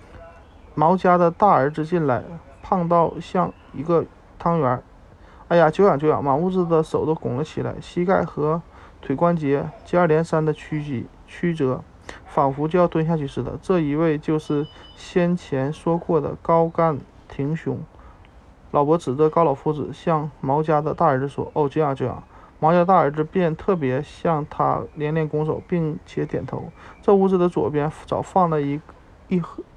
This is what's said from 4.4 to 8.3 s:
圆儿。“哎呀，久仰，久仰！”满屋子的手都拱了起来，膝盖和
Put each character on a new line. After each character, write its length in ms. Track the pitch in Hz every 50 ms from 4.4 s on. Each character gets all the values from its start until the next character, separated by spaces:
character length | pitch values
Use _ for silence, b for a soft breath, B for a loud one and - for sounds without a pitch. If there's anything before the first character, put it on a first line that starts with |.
| - 170 170 165
圆 100 | 139 123
儿。 140 | 123 - - - - - - - B B B B B B B -
“哎 80 | 170
呀， 140 | 175 160 156
久 140 | 156 - 196
仰， 120 | 196 156 135
久 100 | 151 151
仰！” 140 | 135 104
满 160 | 139 143 131 147
屋 120 | 175 185
子 160 | 185 190 175
的 160 | 165 165 160
手 240 | 160 - - - -
都 80 | 151 160
拱 220 | - - 123 123
了 80 | 127 135
起 180 | - - 127
来， 120 | 127 120 98 -
膝 240 | - - - 175 175
盖 200 | 190 185 175 175
和 360 | 160